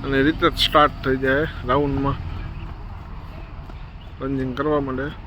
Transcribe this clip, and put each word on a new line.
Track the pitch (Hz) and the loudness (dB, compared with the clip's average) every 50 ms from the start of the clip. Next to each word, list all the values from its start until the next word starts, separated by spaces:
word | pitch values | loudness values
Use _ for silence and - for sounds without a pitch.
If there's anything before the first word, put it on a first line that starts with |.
| - | -2
અને | 139 139 135 135 | 2 2 4 6
રીતે | 147 156 - 175 165 | 4 4 4 4 2
જ | - - | 4 4
સ્ટાર્ટ | - - - 156 147 143 - - - | 0 4 6 6 6 6 4 0 0
થઈ | 135 131 | 0 0
જાય | 131 135 131 135 139 156 156 - - - | 2 2 2 2 2 2 0 -4 -6 -2
રાઉન્ડમાં. | 120 127 143 147 143 139 135 139 139 135 - - - - - - - - - - - - - - - - - - - - - - - - - - - - - - - - - - - - - - - - - | 2 2 2 2 2 0 0 0 0 0 -2 -4 -6 -6 -6 -8 -8 -8 -8 -8 -10 -10 -10 -10 -12 -12 -12 -12 -12 -12 -12 -12 -12 -12 -12 -12 -12 -12 -12 -12 -12 -12 -12 -12 -12 -14 -14 -14 -14 -10 -8
લંજિંગ | 135 135 139 135 131 131 127 131 | -4 -2 0 0 0 -2 -2 0
કરવા | 143 151 151 147 | 2 2 4 2
માંડે. | 143 135 131 127 135 147 - - - | 2 2 0 -2 -2 -4 -6 -8 -12